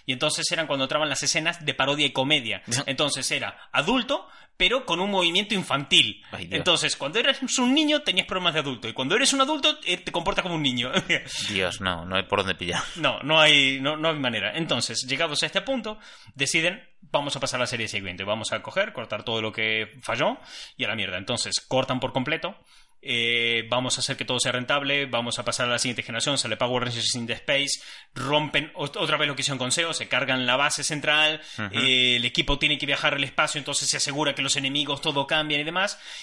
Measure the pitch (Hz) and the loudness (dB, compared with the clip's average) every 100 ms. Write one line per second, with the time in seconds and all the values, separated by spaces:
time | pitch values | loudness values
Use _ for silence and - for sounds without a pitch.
0 | - 127 151 165 156 170 151 139 135 151 | -6 -2 0 0 -2 -2 0 0 2 2
1 | 151 135 143 165 160 170 147 131 135 147 | 0 0 0 0 0 -2 -2 0 2 2
2 | 143 135 135 151 113 98 - 123 135 131 | 2 2 2 2 0 -6 -2 -2 -2 0
3 | 147 139 - 143 104 - - 127 151 254 | 0 -2 -2 -4 -4 -8 -4 0 2 2
4 | 254 285 - - - - 185 262 - 170 | 2 -2 -6 -20 -10 2 2 2 0 0
5 | 202 190 170 180 208 202 - 135 139 175 | 2 2 2 2 2 0 0 0 4 6
6 | 113 - - - 85 160 175 160 156 - | 6 0 -10 -10 -4 -2 2 2 2 -2
7 | 143 202 277 - 262 - 247 294 294 294 | -2 2 2 2 0 2 4 4 4 2
8 | 240 180 - 185 175 156 139 117 113 110 | 2 0 0 0 0 0 -2 -4 -6 -4
9 | 131 220 269 269 269 311 311 294 - 180 | 0 2 4 4 2 2 0 0 -2 -4
10 | - 170 170 190 185 160 143 123 127 175 | -2 -4 -2 -2 -2 0 0 0 0 -2
11 | - 156 - - - 98 90 - 95 85 | 0 -2 -2 -6 -2 0 0 -2 -2 -2
12 | 87 95 - 101 95 90 87 87 - 170 | -2 -2 0 0 0 -2 -4 -4 -4 -2
13 | 143 110 143 160 156 147 135 135 139 156 | -2 0 2 6 8 8 6 2 -2 0
14 | 160 151 127 110 98 165 160 127 - 113 | 0 0 0 0 -2 -2 -2 -2 -2 -4
15 | 127 135 165 143 156 196 269 262 214 214 | -4 -2 -2 0 -2 -2 -2 -4 -4 -10
16 | - - - - 135 165 165 - - - | -14 -20 -12 -4 0 2 0 -2 -10 -20
17 | - 147 143 139 131 127 120 117 107 104 | -2 -2 0 -4 -2 -2 -2 -2 -4 -6
18 | 95 90 98 110 107 110 - 190 214 - | -6 -4 -2 -2 -2 -6 -4 -2 -2 -4
19 | 110 107 117 113 110 113 110 110 107 131 | -8 -6 -2 -2 -2 -2 0 0 -4 -8
20 | - 120 180 277 - - - - 110 110 | -4 0 0 -2 -10 -16 -14 -6 -4 -2
21 | 95 90 101 120 - - - 127 127 127 | -4 -4 -4 -4 -2 -4 -2 0 0 -2
22 | 131 135 127 160 175 - _ - - - | -2 -2 -2 -2 -4 -10 _ -20 -20 -12
23 | 135 120 117 117 117 117 113 120 127 127 | -4 0 2 2 2 0 0 0 0 -2
24 | - 131 131 123 131 123 123 143 139 143 | -2 -4 -2 -2 0 -2 0 0 2 0
25 | 139 117 120 123 120 113 123 120 127 117 | 0 -2 -2 -4 -2 0 0 0 0 -4
26 | - 113 147 139 117 107 123 123 123 117 | -4 -2 0 0 -2 0 0 0 0 -2
27 | 113 123 117 110 - 139 - - - - | -2 -2 -4 -4 0 0 0 -4 -8 -18
28 | - - 131 151 147 147 156 - 147 214 | -14 -6 2 2 2 -2 -2 -6 -6 -2
29 | 151 151 147 139 135 131 127 170 165 - | 0 2 0 0 -2 -2 0 0 0 -2
30 | 110 127 120 131 123 131 147 - 139 151 | 0 0 2 0 2 4 4 2 -2 -2
31 | 151 151 156 156 - - 101 139 131 127 | 2 4 4 0 -8 -8 -4 0 4 6
32 | 127 120 120 - 143 135 151 143 143 131 | 6 4 2 0 0 2 2 0 -2 0
33 | 151 139 135 - 156 151 139 139 139 147 | 2 0 -2 0 0 0 -4 -2 0 0
34 | 147 143 147 143 135 143 135 143 143 139 | 0 0 0 0 0 0 0 0 -2 -4
35 | 160 139 135 160 151 147 151 180 202 - | -2 -2 0 0 0 -2 -2 -2 -2 -4
36 | - - | -14 -16